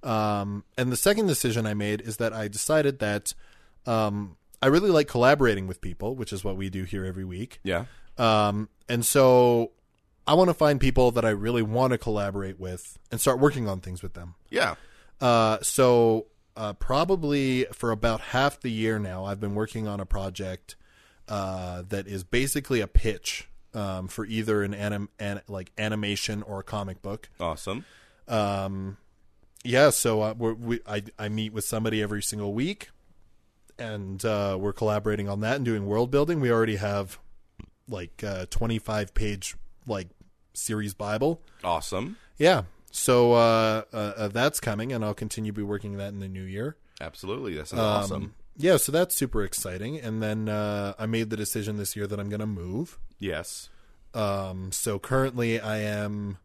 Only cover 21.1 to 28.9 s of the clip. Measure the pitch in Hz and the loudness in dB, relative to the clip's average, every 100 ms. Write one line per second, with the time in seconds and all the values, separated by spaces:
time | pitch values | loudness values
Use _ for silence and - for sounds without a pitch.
21.1 | _ - 104 95 95 90 90 90 101 98 | _ -8 -6 -4 -6 -8 -10 -8 -8 -6
22.1 | 98 90 120 135 147 131 127 101 - 117 | -10 -2 0 0 -2 0 -2 4 4 4
23.1 | 98 - - - - - 113 98 92 92 | -2 -6 -8 -10 -20 -14 -8 -6 -6 -8
24.1 | - 107 110 110 107 101 101 104 104 101 | -8 -4 -2 0 2 0 -2 -4 -4 -6
25.1 | _ 101 101 - 98 90 - 107 107 104 | _ -8 -8 -10 -12 -12 -6 -4 -2 -2
26.1 | 101 - 104 101 98 - 104 98 92 101 | -2 -4 -6 -8 -10 -6 -6 -6 -10 -10
27.1 | 104 - _ 87 80 - 107 - - _ | -10 -12 _ -4 -4 -6 -8 -10 -20 _
28.1 | _ - 117 101 98 98 95 95 | _ -4 0 0 0 -4 -6 -8